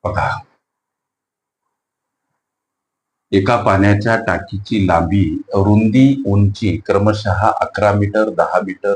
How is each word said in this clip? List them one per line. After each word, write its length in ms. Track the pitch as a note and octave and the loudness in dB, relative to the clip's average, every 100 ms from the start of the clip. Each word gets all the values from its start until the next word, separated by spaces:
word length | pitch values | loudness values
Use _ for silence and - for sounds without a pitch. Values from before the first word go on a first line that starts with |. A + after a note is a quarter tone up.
बघा, 260 | F2 - - - - _ _ _ _ _ _ _ _ _ _ _ _ _ _ _ _ _ _ _ _ _ _ _ _ _ _ _ _ | -6 -4 -4 -6 -12 _ _ _ _ _ _ _ _ _ _ _ _ _ _ _ _ _ _ _ _ _ _ _ _ _ _ _ _
एका 240 | G2 G2+ A#2 | 0 2 0
पाण्याच्या 520 | - F#2+ G2+ G#2 G#2+ A2+ - | 2 2 2 2 0 -2 -2
टाकीची 600 | F2+ - G2 - A2 F#2+ | -6 -6 -12 -6 -2 0
लांबी, 360 | E2+ E2 G2+ E2+ D#2 - G2+ | 0 0 0 0 -4 -4 -2
रुंदी, 680 | G2 G#2 A2 B2+ C3+ C3+ G2 | 2 4 4 4 4 2 0
उंची 500 | G2+ G2+ G2+ G#2 E2+ - | 2 2 0 -4 -4 -2
क्रमशः 640 | G2 G#2 G#2 G#2 F2+ G#2+ | 0 0 0 -2 -2 0
अकरा 420 | - - - G#2 | 0 -4 0 0
मीटर, 360 | G2+ G2+ G#2 G#2+ | 2 0 0 -2
दहा 300 | - D#2 F2+ | -2 -2 -2
मीटर, 320 | G2 F#2 G2+ | -4 -6 -4